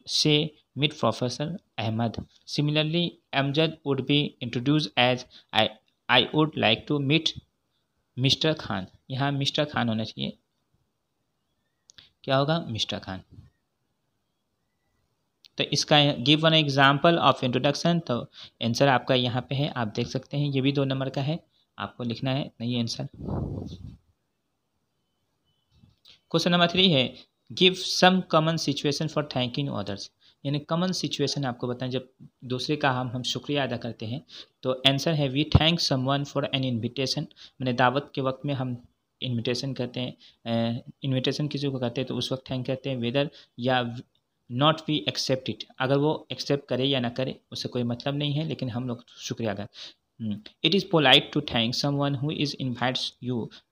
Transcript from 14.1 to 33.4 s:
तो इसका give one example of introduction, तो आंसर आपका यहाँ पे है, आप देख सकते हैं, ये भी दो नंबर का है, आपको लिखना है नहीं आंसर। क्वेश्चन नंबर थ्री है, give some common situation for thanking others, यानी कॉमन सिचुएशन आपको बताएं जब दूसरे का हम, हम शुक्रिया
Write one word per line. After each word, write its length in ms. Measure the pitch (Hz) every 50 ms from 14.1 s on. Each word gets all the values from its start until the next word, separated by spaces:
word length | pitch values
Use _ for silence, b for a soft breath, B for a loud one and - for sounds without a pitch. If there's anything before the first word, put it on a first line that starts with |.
| _ _ _ _ _ _ _ _ _ _ _ _ _ _ _ _ _ _ _ _ _ _ _ _ _ _ - - _ -
तो 60 | 143
इसका 340 | - 147 - - - 156 147
give 420 | 143 143 143 - 120 139 156 156
one 240 | 160 160 160 160 156
example 520 | 143 131 139 135 139 143 143 - 170 170 165
of 180 | - 135 127
introduction, 680 | - 135 123 117 127 131 143 143 - - 170 175 170 -
तो 160 | - 123 117 - - B B B B B B 120
आंसर 240 | 117 117 - 143 143
आपका 280 | 131 120 - - 135
यहाँ 260 | 127 123 123 117 127 127 -
पे 60 | 139
है, 140 | 135 143 -
आप 180 | - 127 117 104
देख 200 | - 120 120 120
सकते 300 | - 135 - - - 143
हैं, 140 | 147 143
ये 100 | 135 135
भी 100 | 127 139
दो 120 | 139 143 135
नंबर 260 | 135 135 135 131 131
का 120 | - 147
है, 180 | 135 143 165 170 - _ _ _ _ _ _ -
आपको 240 | 104 98 - - 123
लिखना 280 | 117 113 - 135 131
है 200 | 131 139 - - - -
नहीं 180 | 113 120 123 120
आंसर। 280 | 117 113 - - 135 - - - - - - - - - - - - - - - - - - - _ _ _ _ _ _ _ _ _ _ _ _ _ _ _ _ _ _ _ _ _ _ _ _ _ _ _ _ _ _ _ _ _ _ _ _ _ _ _ _ _ B B B B -
क्वेश्चन 200 | - 165 - 180
नंबर 160 | 175 175 170 170
थ्री 240 | 175 180 185 196
है, 240 | 156 131 120 - - B B B _ _ _ - 117
give 200 | - 180 185 185
some 480 | 185 - - - - 190 185 190 185 180 - -
common 200 | 160 156 160 165 160
situation 500 | - 151 139 - - 147 143 - 160 151
for 160 | - 151 147
thanking 460 | - - 131 123 120 120 151 143 139
others, 420 | 123 107 98 101 98 98 - - _ _ b b b b b
यानी 140 | 139 143 147
कॉमन 320 | - - 165 170 180 185
सिचुएशन 540 | 175 - - 139 - - 143 135 - 151 139
आपको 220 | 127 117 - - 123
बताएं 220 | 120 123 131 127
जब 200 | 127 127 127 - _ - - - _ _ -
दूसरे 320 | 120 127 127 127 - 151
का 160 | 147 147 139
हम, 160 | 127 127 127 123
हम 160 | 110 127 120
शुक्रिया 400 | - - 123